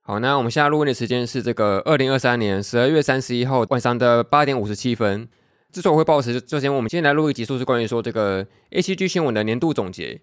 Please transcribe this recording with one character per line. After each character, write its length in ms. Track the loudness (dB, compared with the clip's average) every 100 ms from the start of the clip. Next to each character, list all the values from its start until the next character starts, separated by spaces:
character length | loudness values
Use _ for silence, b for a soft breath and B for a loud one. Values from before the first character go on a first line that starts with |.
好， 160 | -8 -2
那 180 | 0 0
我 40 |
们 80 | 0
现 140 | 2
在 60 | 2
录 100 | 2
音 60 | 0
的 80 |
时 120 | -2 -2
间 220 | -2 -4
是 160 | -4
这 100 | -4
个 260 | 0 0 0
二 180 | 0 2
零 120 | 2
二 80 | 2
三 220 | 0 0
年 240 | 0 -2
十 160 | -2 0
二 80 | 2
月 140 | 2
三 200 | 2 0
十 140 | -2 -2
一 80 |
号 220 | 0 0 0
晚 120 | 0
上 160 | 0 2
的 260 | 4 4
八 220 | 4 2 2
点 120 | 0
五 80 | -4
十 80 |
七 220 | -4 -4 0
分。 320 | 0 -2 -6 _ _ _ _
之 80 | -4
所 100 | 2
以 40 | 2
会 80 | 4
报 160 | 2
时， 180 | 2 -4
就 180 | -4 -2
先 160 | 0
我 60 | 0
们 80 | -2
今 100 | 0
天 60 |
来 80 | 2
录 180 | 2 0
一 40 |
集 100 | -2
数， 140 | -4 -4
是 80 | 0
关 180 | 0
于 20 | 0
说 160 | -2
这 80 | -2
个 340 | -2 0 0 -4 b b
A 120 | -4
C 140 | -2 -2
G 100 | -2
新 200 | 0 0
闻 80 |
的 100 | 0
年 160 | 0 -2
度 140 | -2
总 180 | -2 -4
结， 300 | -8 -12 -12